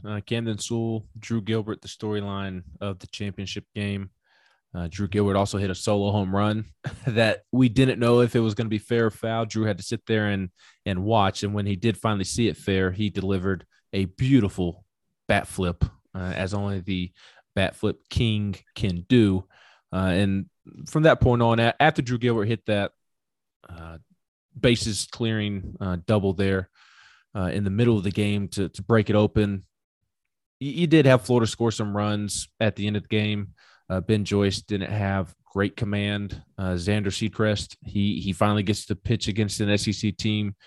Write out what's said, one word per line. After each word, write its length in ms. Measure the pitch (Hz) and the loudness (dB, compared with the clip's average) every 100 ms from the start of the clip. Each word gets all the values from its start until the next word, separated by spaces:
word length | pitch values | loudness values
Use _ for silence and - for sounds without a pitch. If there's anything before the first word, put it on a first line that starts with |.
| 104 | -8
Uh, 140 | 104 - | -8 -4
Camden 320 | 117 113 104 | -4 -2 -6
Sewell, 480 | - 117 113 110 - 110 | -4 -4 -2 -4 -8 -14
Drew 240 | - 113 | -6 -4
Gilbert, 400 | 98 110 107 - | -2 -2 -4 -8
the 60 | - | -12
storyline 760 | - 107 104 101 98 98 92 - - | -10 -6 -4 -4 -6 -6 -10 -14 -10
of 180 | 101 92 | -8 -8
the 80 | - | -12
championship 560 | - 101 95 95 104 - | -10 -8 -8 -10 -10 -10
game. 360 | 104 101 98 98 _ _ _ _ _ _ | -6 -4 -6 -8 _ _ _ _ _ _
Uh, 160 | 90 85 | -8 -8
Drew 160 | 90 101 | -4 -2
Gilbert 300 | 104 101 98 | 0 2 2
also 200 | 98 101 | 2 0
hit 120 | 98 | -2
a 60 | 90 | -2
solo 360 | - 104 101 | 0 0 2
home 240 | 104 95 98 | 0 0 0
run 300 | 104 110 - _ | 0 -2 -6 _
<laughs> 240 | - - - | -14 -8 -2
that 360 | 110 110 - _ | 2 2 0 _
we 160 | 123 127 | 2 4
didn't 280 | 110 131 107 | 4 2 4
know 220 | 120 120 | 4 4
if 160 | 120 123 | 4 2
it 60 | |
was 140 | 113 104 | 0 0
gonna 120 | 110 | -2
be 100 | 107 | -4
fair 280 | - 117 113 | -2 0 0
or 40 | |
foul. 360 | - 113 113 110 | -2 -4 -4 -4
Drew 180 | 110 | -2
had 140 | 110 92 | -2 -4
to 80 | - | -6
sit 200 | 113 - | -8 -2
there 220 | 110 104 | 0 0
and, 220 | 98 92 _ - _ 101 | -2 -6 _ -20 _ -4
and 200 | 92 101 | -2 2
watch. 380 | 113 95 - | 2 2 0
And 100 | 101 | -4
when 120 | 104 101 | -2 -4
he 120 | 92 | 0
did 180 | 113 101 | 0 0
finally 300 | 110 101 92 | 0 -2 -2
see 240 | - 110 | 0 0
it 80 | 76 | 0
fair, 340 | - 95 92 | 0 0 0
he 180 | 92 104 | 0 -4
delivered 560 | 98 92 95 95 92 - _ _ | -2 -2 -2 -2 -4 -8 _ _
a 100 | 98 | -4
beautiful 800 | 92 - 127 135 101 - 87 - _ _ _ _ - | -4 -2 4 4 4 0 -4 -4 _ _ _ _ 0
bat 180 | 101 95 | 0 0
flip, 380 | - 90 85 - - _ | -4 -4 -2 -4 -4 _
uh, 200 | 95 92 - | -8 -6 -4
as 180 | 92 | -4
only 280 | 101 101 98 | -4 -4 -4
the 320 | 90 92 90 - - _ _ 98 | -4 -4 -4 -10 -20 _ _ 0
bat 180 | 95 | 0
flip 280 | - 104 - - | 0 -2 -2 -4
king 440 | - 117 107 101 92 _ - | -2 0 0 -2 -6 _ -6
can 300 | 101 87 87 | -4 -4 2
do. 380 | 127 104 95 - _ - _ _ | 6 6 2 -4 _ -20 _ _
Uh, 180 | 92 95 | -2 0
and 380 | 90 101 95 - _ - - 156 | 2 2 0 -4 _ -20 -20 -4
from 140 | 156 | 4
that 180 | 156 123 | 6 6
point 200 | 131 120 | 4 4
on, 160 | 117 113 | 4 4
a-, 160 | 117 - | 2 4
after 220 | 143 - | 4 2
Drew 160 | 123 123 | -2 0
Gilbert 300 | 120 113 104 | 0 0 0
hit 180 | 110 - | -2 -2
that, 260 | 101 101 _ _ _ _ _ _ _ - | 0 -2 _ _ _ _ _ _ _ -20
uh, 280 | 82 82 82 _ _ _ _ _ 123 | -16 -16 -16 _ _ _ _ _ 0
bases 480 | 127 117 113 101 - | 2 2 0 -6 -8
clearing, 680 | - 113 110 104 101 92 - | -6 -4 -2 -4 -6 -10 -8
uh, 160 | 95 87 - | -6 -4 0
double 280 | 107 98 | 2 2
there, 360 | 90 98 95 92 _ _ - - _ _ | 0 0 0 -4 _ _ -20 -20 _ _
uh, 120 | 101 90 | -6 -4
in 100 | 101 | -2
the 60 | 98 | -2
middle 280 | 101 120 107 | 2 4 2
of 60 | |
the 80 | 95 | 0
game 380 | 101 104 104 98 | 0 0 0 -4
to, 180 | - 90 | -4 -6
to 160 | - | -6
break 260 | 98 113 104 | 2 2 4
it 60 | 104 | 4
open, 480 | 107 107 101 98 - _ _ _ _ _ _ _ _ - | 4 2 0 -2 -10 _ _ _ _ _ _ _ _ -12
y-, 80 | 139 | -8
you 180 | 160 170 | -2 4
did 180 | 160 135 | 6 8
have 160 | 127 | 6
Florida 260 | - 123 113 | 6 2 2
score 240 | - 117 | 0 -2
some 240 | 110 104 101 | 0 -2 -2
runs 540 | 104 104 104 - - - | -2 -2 -4 -6 -8 -2
at 160 | 110 101 | -2 0
the 120 | 104 | -2
end 100 | 104 | -4
of 60 | |
the 40 | - | -2
game. 460 | 107 107 104 101 - _ _ - | 0 0 -2 -6 -14 _ _ -6
Uh, 120 | 92 | -4
Ben 240 | 82 107 98 | 0 0 2
Joyce 360 | 101 98 98 | 2 2 0
didn't 300 | - 101 92 | -4 -6 -4
have 420 | 107 98 98 87 - _ | -2 0 -2 -4 -10 _
great 240 | 98 101 - | -2 -2 -2
command. 640 | 101 101 101 101 101 - - - | -4 -2 -2 -4 -6 -12 -14 -8
Uh, 140 | 92 | -4
Xander 340 | 90 90 104 98 | -2 0 0 -2
Sechrest, 680 | - 107 - 107 104 - - 117 | -2 -4 0 0 0 -4 -14 -6
he, 340 | 104 101 - | -2 0 0
he 140 | 98 | -4
finally 300 | 90 107 104 | 0 2 2
gets 240 | 101 104 - | 0 -2 -4
to 80 | 98 | -4
pitch 320 | - 117 - | -2 -2 -2
against 320 | 101 101 - | -2 -2 -2
an 80 | 104 | 0
S 180 | 104 110 | 0 0
E 60 | |
C 180 | 95 107 | -2 -2
team, 440 | - 110 107 104 - | -2 -2 -2 -4 -8